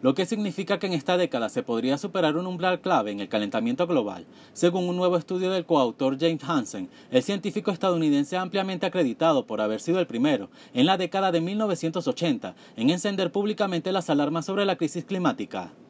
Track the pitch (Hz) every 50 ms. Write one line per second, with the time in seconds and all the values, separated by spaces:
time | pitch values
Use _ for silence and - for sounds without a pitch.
0 | - - 277 - 185 175 226 214 214 202 - - 196 - 202 180 - 190 180 156
1 | 139 - 180 180 180 - - 123 113 107 - 123 - - 117 113 113 127 139 143
2 | - 196 170 190 170 151 151 160 180 185 180 170 175 185 185 175 - 190 180 143
3 | 107 107 101 101 101 87 - 107 107 101 113 113 110 117 123 135 175 170 175 139
4 | 113 104 92 90 - - - - - - - - 170 175 170 190 180 180 175 180
5 | 180 180 180 175 160 - 185 185 185 185 190 185 170 - 170 147 131 117 113 -
6 | 139 131 135 135 160 165 165 151 - 127 170 143 110 - - 101 92 - - -
7 | - - - 131 127 - 202 196 - 208 - 214 - - 190 165 - 190 175 165
8 | 160 151 143 143 143 143 - 185 185 180 180 196 190 190 190 170 - 185 - 190
9 | 170 127 113 - 160 165 156 135 117 - 110 107 107 107 110 107 - - 170 185
10 | 175 - 117 117 127 151 143 117 98 - - - - - - 123 131 170 190 185
11 | 185 170 - 196 190 190 170 170 165 175 202 214 220 208 185 165 - 160 160 185
12 | - 139 120 - 170 170 135 113 - 95 87 - - - - - 113 135 170 180
13 | - 208 196 190 190 175 - 202 202 214 214 - 214 196 180 170 - 185 185 196
14 | 170 - 156 143 147 143 156 165 156 - 190 202 202 196 185 - 170 151 - 175
15 | - - 202 185 175 147 - - 107 - - 98 90 85 - - -